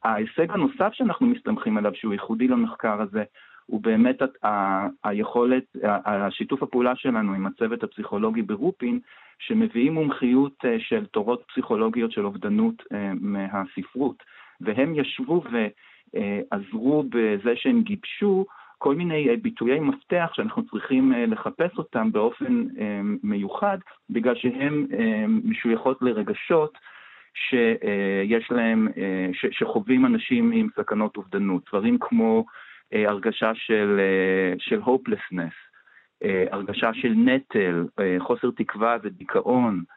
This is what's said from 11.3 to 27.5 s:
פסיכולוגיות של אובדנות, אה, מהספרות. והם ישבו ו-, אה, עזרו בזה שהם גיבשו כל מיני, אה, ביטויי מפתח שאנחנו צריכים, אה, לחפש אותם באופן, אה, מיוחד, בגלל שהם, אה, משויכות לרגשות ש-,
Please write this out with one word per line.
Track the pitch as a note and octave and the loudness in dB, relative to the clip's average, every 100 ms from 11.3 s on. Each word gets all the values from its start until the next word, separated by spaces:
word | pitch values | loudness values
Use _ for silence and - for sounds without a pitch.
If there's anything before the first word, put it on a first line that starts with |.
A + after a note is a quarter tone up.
| A#2+ - | -2 -4
פסיכולוגיות | - - A2 A2+ A#2 A2+ | -6 -2 0 0 0 -2
של | A2 G2+ | -2 -4
אובדנות, | G2+ G#2 G#2+ A2+ A#2 - | -4 0 2 2 0 -8
אה, | G#2 G2 F#2+ | -6 -4 -4
מהספרות. | G2+ G2 G2 G2+ F#2 - - B2+ C#3 - - - - - | -4 -4 -4 -6 -6 -8 -8 -4 -4 -4 -14 -20 -20 -8
והם | - G#2+ D3 D3+ | -4 0 0 0
ישבו | C3+ - C3 E3+ C3 | -4 -4 -2 -2 0
ו-, | A#2 G#2 - _ - _ - | -2 -2 -6 _ -20 _ -6
אה, | G2+ G2+ - | -4 -4 -4
עזרו | G2+ G2+ A2+ B2+ D3+ C3+ | -8 -6 -2 2 2 0
בזה | A#2 A2 G2+ A2+ A#2+ | 0 2 2 0 0
שהם | C3+ A#2+ | 2 2
גיבשו | - G3+ - - G3+ F#3+ G3 - - _ | 2 -4 -8 -2 2 2 0 -8 -20 _
כל | C#3+ D3 | -2 0
מיני, | F3 D#3 C#3 | 0 2 2
אה, | A#2+ | 2
ביטויי | A2+ - A#2 D3 | -2 -2 0 2
מפתח | C#3+ C3+ - F3 E3+ | 0 -2 -2 -2 0
שאנחנו | - A2 - - | -4 -4 -4 -6
צריכים, | G#2+ - C3 C3 | -8 0 4 4
אה, | A#2+ A#2 | 4 0
לחפש | A2 - - E3+ - | -2 -4 -2 -2 -2
אותם | - A#2+ A2 | -4 -2 0
באופן, | G#2+ A2+ - B2 A#2+ A2+ - | 2 0 0 0 0 -2 -4
אה, | G#2 G2+ G2+ G#2 | -6 -4 -4 -2
מיוחד, | G#2 G3+ G3 - G3+ G3 - - - | -2 -2 -4 -2 -2 -2 -8 -20 -6
בגלל | A#2 B2 A#2+ | -2 0 0
שהם, | B2+ B2+ C#3+ D3 C#3 | -2 -2 -2 -2 -2
אה, | G#2 A2+ G#2+ G#2+ A2 | 0 0 0 2 2
משויכות | A2 A2+ A#2+ A2+ C3 C3 | 0 -2 0 0 0 0
לרגשות | B2 G#2+ G#2 G#2 - E3 D3+ - - - - - _ | 0 0 -2 -4 0 2 2 -4 -20 -20 -20 -20 _
ש-, | - - | -10 -2